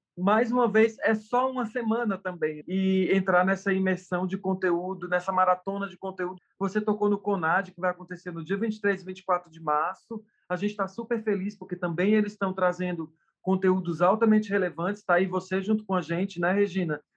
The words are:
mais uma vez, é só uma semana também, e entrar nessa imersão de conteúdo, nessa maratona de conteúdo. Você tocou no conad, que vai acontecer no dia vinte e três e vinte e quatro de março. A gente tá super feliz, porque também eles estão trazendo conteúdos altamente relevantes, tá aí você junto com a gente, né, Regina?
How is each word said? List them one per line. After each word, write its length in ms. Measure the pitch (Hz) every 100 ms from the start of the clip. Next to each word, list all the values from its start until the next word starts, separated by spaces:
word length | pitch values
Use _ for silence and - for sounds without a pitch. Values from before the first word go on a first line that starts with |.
| _ -
mais 340 | 185 214 233
uma 160 | 247 233
vez, 300 | 202 220 226
é 160 | 214 214
só 340 | - 247 262
uma 160 | 254 220
semana 520 | 247 226 226 233 190
também, 460 | 185 175 156 151 -
e 420 | 190 190 190 185
entrar 320 | 190 185 180
nessa 300 | 185 190 196
imersão 540 | 190 190 185 - 180 185
de 100 | 196
conteúdo, 720 | 190 185 185 170 180 180 175
nessa 240 | 180 180
maratona 560 | 185 185 180 - 196 196
de 100 | 190
conteúdo. 420 | 190 190 180 180 _ _
Você 200 | 196 202
tocou 300 | 214 208 208
no 80 | 202
conad, 540 | 202 196 160 180 190
que 100 | -
vai 80 | 180
acontecer 420 | 175 165 170 180
no 120 | 165
dia 140 | 156 196
vinte 180 | 220 214
e 60 |
três 200 | 202 190
e 40 | 170
vinte 140 | 185
e 60 | -
quatro 240 | 180 175
de 120 | 160
março. 640 | 160 151 165 190 _ 220 - _ _
A 80 | 180
gente 200 | 202 208
tá 120 | 190
super 360 | - 233 226
feliz, 340 | 220 190 190 208
porque 180 | 196 175
também 380 | 175 165 196
eles 200 | 214 208
estão 200 | - 190
trazendo 580 | 185 180 175 180 175 160 _ _ _
conteúdos 600 | - 190 185 185 170 165
altamente 480 | 175 220 226 214 208
relevantes, 520 | 196 180 151 175 208
tá 120 | - 175
aí 100 | 185
você 360 | 185 175 190
junto 220 | 190 214
com 120 | - 185
a 60 |
gente, 380 | 160 170 190 170
né, 140 | 170
Regina? 480 | 196 202 170 170 147 -